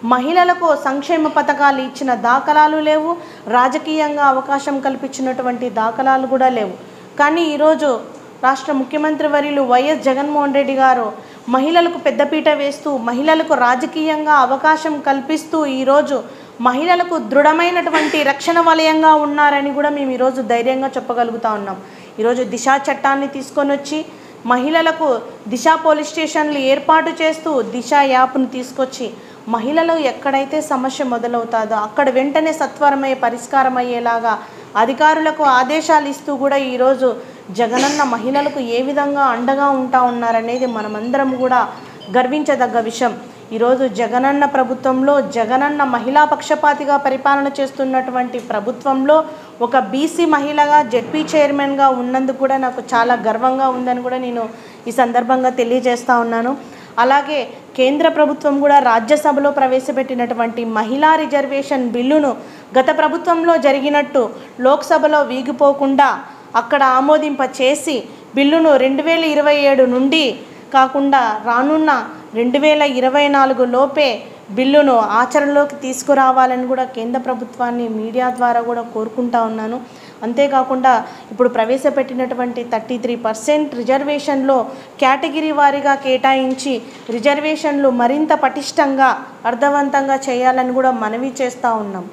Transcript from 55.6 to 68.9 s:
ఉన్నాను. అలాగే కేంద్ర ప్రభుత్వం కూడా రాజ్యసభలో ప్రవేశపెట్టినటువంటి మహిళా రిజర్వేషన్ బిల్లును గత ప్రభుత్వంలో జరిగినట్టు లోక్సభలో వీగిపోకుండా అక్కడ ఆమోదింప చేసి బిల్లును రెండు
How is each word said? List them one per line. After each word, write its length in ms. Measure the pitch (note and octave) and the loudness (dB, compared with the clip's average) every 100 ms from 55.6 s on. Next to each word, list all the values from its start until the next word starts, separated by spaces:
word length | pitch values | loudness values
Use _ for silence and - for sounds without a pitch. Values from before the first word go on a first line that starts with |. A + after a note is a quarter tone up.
| A#3 B3+ B3 A#3+ A#3+ A#3+ | 0 0 0 -2 -2 -2
ఉన్నాను. 300 | A#3 A#3 A#3 C#4+ - - - - | 0 -2 -4 -6 -10 -20 -12 -2
అలాగే 360 | A#3+ C#4 C#4 D4+ A#3 - - - | 2 2 0 -4 -6 -12 -16 0
కేంద్ర 300 | B3+ D4 E4 D#4 | 0 4 2 4
ప్రభుత్వం 380 | D4+ C#4+ D4+ C#4 | 2 2 -2 2
కూడా 160 | C#4+ C#4+ B3 | 6 6 6
రాజ్యసభలో 640 | A3+ A3 D4 D4+ C#4+ C#4+ C#4+ | 2 2 2 2 2 0 2
ప్రవేశపెట్టినటువంటి 1000 | C4 C4 B3+ B3+ C4 B3+ A#3+ A#3 A#3 A3+ A3+ A3 | 0 0 -2 -4 -4 -4 -4 -2 -4 -4 -4 -4
మహిళా 340 | G#3+ C4 D4+ D#4+ | -2 0 2 2
రిజర్వేషన్ 640 | D4 C#4 C#4 C#4 C#4 C#4 B3 A#3 | 2 -2 0 -4 -2 -2 -2 -2
బిల్లును 380 | B3 D4+ C#4+ A3+ - - - B3+ | 2 2 2 -2 -10 -20 -2 0
గత 100 | C4 D#4 | 2 2
ప్రభుత్వంలో 560 | D#4 D#4+ F4 E4+ E4 E4 C#4 | 0 0 -2 0 2 2 2
జరిగినట్టు 540 | C#4 C#4 D4 C#4+ - A3 - - - C4 | 2 2 0 0 0 -2 -4 -18 0 2
లోక్సభలో 540 | C#4+ - D#4+ D4+ D4+ C4+ | 2 2 2 4 2 0
వీగిపోకుండా 800 | B3+ C4 B3 C#4+ C#4 C#4 C4+ C#4 G#3 - - - - | -4 -6 2 2 2 0 2 2 2 -8 -20 -4 -4
అక్కడ 180 | F4+ D4 C4+ B3+ | 0 2 4 2
ఆమోదింప 440 | C#4 D#4 D4+ C#4 C4 C4 | 4 2 2 -2 -4 0
చేసి 360 | C4 D4 E4 C4 - - - - | 0 0 -2 -4 -6 -18 -8 0
బిల్లును 360 | C#4+ D#4+ D#4+ C4+ | 2 4 4 4
రెండు 200 | C4 | 4